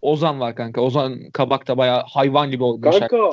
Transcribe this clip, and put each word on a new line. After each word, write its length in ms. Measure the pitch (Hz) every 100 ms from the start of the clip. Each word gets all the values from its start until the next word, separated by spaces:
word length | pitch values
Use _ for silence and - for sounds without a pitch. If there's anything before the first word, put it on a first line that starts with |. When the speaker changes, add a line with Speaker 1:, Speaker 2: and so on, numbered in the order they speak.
Speaker 1:
Ozan 380 | 139 151 160 139
var 140 | 120
kanka. 260 | 117 117 113
Ozan 500 | 127 143 131 123 -
Kabak 360 | - 127 131 -
da 100 | 127
bayağı 240 | 127 123 -
hayvan 440 | 139 139 139 143
gibi 140 | 127
olmuş. 340 | 127 117 123 190
Speaker 2:
Kanka 240 | 196 240 202